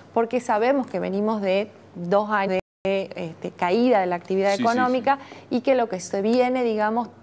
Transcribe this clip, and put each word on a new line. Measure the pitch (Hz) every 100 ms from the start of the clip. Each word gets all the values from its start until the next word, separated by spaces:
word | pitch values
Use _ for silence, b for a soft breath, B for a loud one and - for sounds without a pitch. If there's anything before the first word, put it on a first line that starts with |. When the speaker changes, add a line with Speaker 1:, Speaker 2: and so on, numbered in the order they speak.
| B
Speaker 1:
porque | 233 226 254
sabemos | - 214 233 277 247
que | 185
venimos | 180 190 214 220
de | 196 196 208 - - -
dos | 175 196 208
años | 208 196 185 - _
de, | 190 196 190 -
este, | 170 165 175
caída | - 175 208 247 220
de | 180
la | 175
actividad | - 190 196
Speaker 2:
Sí, | 202
sí, |
Speaker 1:
económica | 233 247 254 254 262 277 B B B
Speaker 2:
sí. | 247
Speaker 1:
y |
que | 262 262
lo | 233
que | 185
se | - 196
viene, | 208 247 247 254 240
digamos, | 214 214 226 226 -